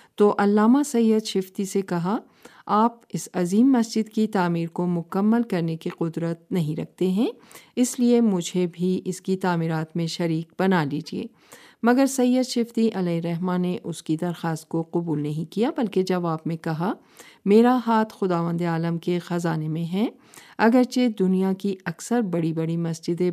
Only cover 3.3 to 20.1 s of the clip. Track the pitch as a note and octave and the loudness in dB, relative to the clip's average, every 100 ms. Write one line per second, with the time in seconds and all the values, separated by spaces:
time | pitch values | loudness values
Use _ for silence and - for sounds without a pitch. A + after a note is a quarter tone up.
3.3 | F#3 F3 G3+ C4 B3+ A3 A3 G#3+ - G#3+ | -4 0 4 4 4 2 -2 -2 -2 0
4.3 | G#3 F3 E3+ E3 - F3+ E3+ E3 F#3+ G#3+ | 0 0 0 -4 -2 -2 -2 -4 0 2
5.3 | A#3 A#3 F3+ E3 D#3+ F3+ - E3 D#3+ E3 | 2 0 -2 -2 -4 -8 -4 -4 -4 -6
6.3 | E3 - C#3 D3+ D#3+ E3 - F#3 F#3 E4 | -6 -4 -2 -2 -4 -8 -4 -2 0 -2
7.3 | - - - - - B3 - A#3+ A#3+ A#3 | -4 -16 -20 -8 -2 -2 2 4 4 4
8.3 | F3+ E3+ F3+ F3 E3 F3+ F#3 F#3 F3+ - | 0 -2 -2 -2 -2 -2 -2 -4 -6 -4
9.3 | F#3+ F#3+ E3+ E3 D#3+ D#3+ E3+ E3 - E3+ | -2 0 0 -2 -4 -4 -4 -4 -4 -2
10.3 | E3 E3 - F#3+ F3+ C#3+ D3 E3 - - | -2 -4 -2 2 2 0 -4 -8 -10 -10
11.3 | _ _ - - _ A3+ B3 C4+ C4+ B3 | _ _ -20 -20 _ 2 4 2 2 2
12.3 | B3+ B3 A#3+ A3+ - A3+ F#3+ F3 E3+ E3+ | 2 0 -2 -2 0 0 0 -2 -2 -2
13.3 | E3+ F3+ F3+ F3+ F3+ - E3 - D#3 F3 | -2 -2 0 -2 -4 -8 -8 -4 -2 -4
14.3 | E3 E3+ D#3 - E3 E3 F3 E3+ D3+ D3 | -4 -4 -6 -4 -6 -2 -4 -2 -4 -4
15.3 | D3+ D#3+ G3 B3 E4 A3 F#3+ F#3 F3+ E3+ | -6 -6 -2 -2 -2 -2 -2 0 0 -2
16.3 | D#3+ - E3 E3+ D#3 F#3 - _ - - | -4 -4 -6 -4 -2 -2 -4 _ -20 -20
17.3 | - G3 G#3+ A#3+ B3+ A#3 A3 A3 - F#3+ | -6 4 6 6 4 2 0 0 -2 -2
18.3 | E3+ E3+ E3+ F3 E3 E3+ E3+ F3 F3 - | 0 -2 -2 -2 -2 -2 -2 -2 -4 -4
19.3 | F3 E3+ D#3+ D#3 D#3 E3 F#3 B3 | -4 -2 -2 -4 -4 -4 -2 -2